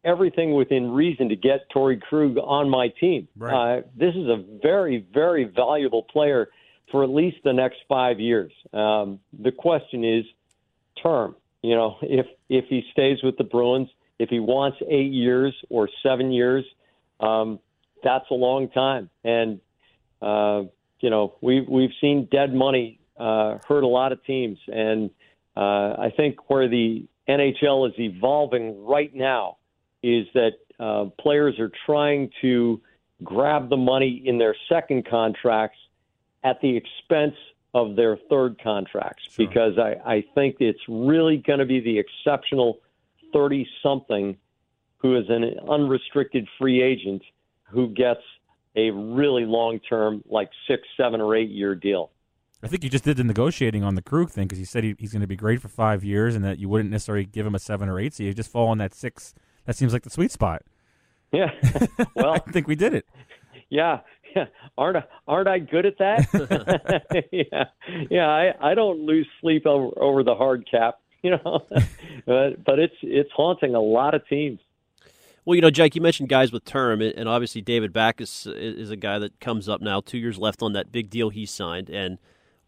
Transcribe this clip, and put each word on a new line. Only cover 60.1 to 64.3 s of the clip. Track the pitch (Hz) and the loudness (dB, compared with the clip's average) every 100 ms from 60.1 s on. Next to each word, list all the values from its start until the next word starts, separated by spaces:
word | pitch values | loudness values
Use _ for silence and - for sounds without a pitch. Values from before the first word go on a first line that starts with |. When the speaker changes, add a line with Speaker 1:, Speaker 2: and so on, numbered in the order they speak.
Speaker 2:
sweet | - 214 | -2 -2
spot. | - 98 80 - _ _ _ _ _ _ | 0 -2 -2 -10 _ _ _ _ _ _
Speaker 1:
Yeah. | 151 170 - 123 - | -2 -2 0 0 2
Speaker 2:
<laughs> | - - 233 - | -2 -2 -4 0
Speaker 1:
Well, | 151 160 - | 0 0 -2
Speaker 2:
I | |
think | 175 147 | -4 -2
we | 151 | 0
did | 214 | 0
it. | 165 - - - - _ - _ | 0 -6 -16 -20 -20 _ -20 _
Speaker 1:
Yeah. | 143 165 151 - _ - | 0 0 -2 -6 _ -8